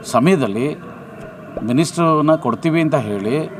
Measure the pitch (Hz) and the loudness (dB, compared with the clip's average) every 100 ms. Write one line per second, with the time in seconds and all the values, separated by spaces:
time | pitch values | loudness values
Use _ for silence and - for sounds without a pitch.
0 | - 117 147 185 117 101 143 - - - | 0 2 4 4 2 0 -4 -4 -12 -16
1 | - - - - - - 107 123 170 - | -16 -16 -16 -16 -14 -8 0 2 2 2
2 | 165 156 151 156 127 127 165 160 160 147 | 2 4 4 2 2 0 0 2 2 0
3 | 107 101 104 139 - | -2 -4 -2 -2 -4